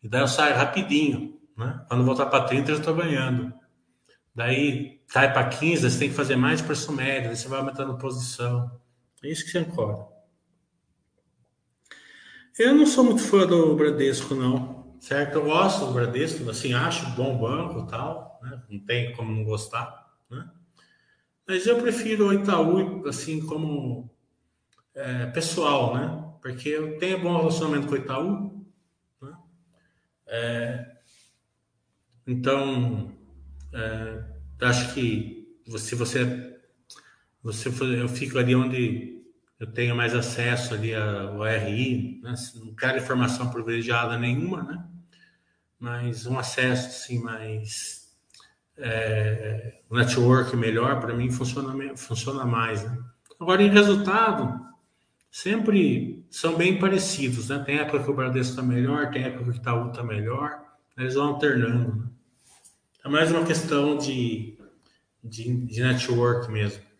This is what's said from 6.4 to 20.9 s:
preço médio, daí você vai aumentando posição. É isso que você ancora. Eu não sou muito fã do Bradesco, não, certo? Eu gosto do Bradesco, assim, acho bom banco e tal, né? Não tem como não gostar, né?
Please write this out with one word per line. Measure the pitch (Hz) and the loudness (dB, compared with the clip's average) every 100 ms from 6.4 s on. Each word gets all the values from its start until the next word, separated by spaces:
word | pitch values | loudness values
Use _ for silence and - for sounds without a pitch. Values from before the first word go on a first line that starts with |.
| 135 156 | 2 2
preço | - 147 - | -2 -4 -4
médio, | 139 131 135 120 | -4 -2 -2 -4
daí | 113 | -6
você | 131 | -6
vai | 135 | -6
aumentando | 139 135 135 127 | -6 -6 -8 -6
posição. | 131 127 123 - 120 123 123 - _ _ _ _ | -6 -6 -8 -6 -2 -2 -2 -8 _ _ _ _
É | 139 | -8
isso | 156 - | -8 -4
que | |
você | 175 | -2
ancora. | 165 - 107 107 - - _ _ _ _ _ _ _ _ _ _ _ _ _ _ _ _ _ - - - - - - - | -2 -2 -2 -4 -10 -20 _ _ _ _ _ _ _ _ _ _ _ _ _ _ _ _ _ -20 -20 -20 -20 -20 -20 2
Eu | 240 294 | 6 8
não | 302 | 8
sou | 254 | 8
muito | 247 214 | 6 6
fã | - 196 175 | 6 6 8
do | 170 165 151 | 8 6 6
Bradesco, | 151 131 135 127 - 135 | 4 4 2 2 -2 0
não, | 127 127 - - - - | 2 2 -2 -10 -16 -20
certo? | - 139 143 160 | -4 -2 0 0
Eu | |
gosto | 147 165 196 - 131 | 2 4 4 2 0
do | |
Bradesco, | 123 120 123 160 - 120 | 0 0 0 -2 -4 -6
assim, | 107 135 | -4 -2
acho | 123 165 170 131 | 0 0 -2 -6
bom | 117 131 123 | -2 -2 0
banco | 110 143 170 117 | -2 -2 -4 -8
e | - | -8
tal, | 113 131 127 - - | -8 -8 -8 -14 -16
né? | 127 123 - | -16 -16 -14
Não | 101 | -16
tem | - 120 120 | -4 -2 -2
como | 120 113 | -6 -6
não | 110 | -4
gostar, | 107 107 - 117 127 - - _ _ | -2 -4 -4 -8 -8 -12 -20 _ _
né? | 127 170 - _ _ _ | -16 -16 -20 _ _ _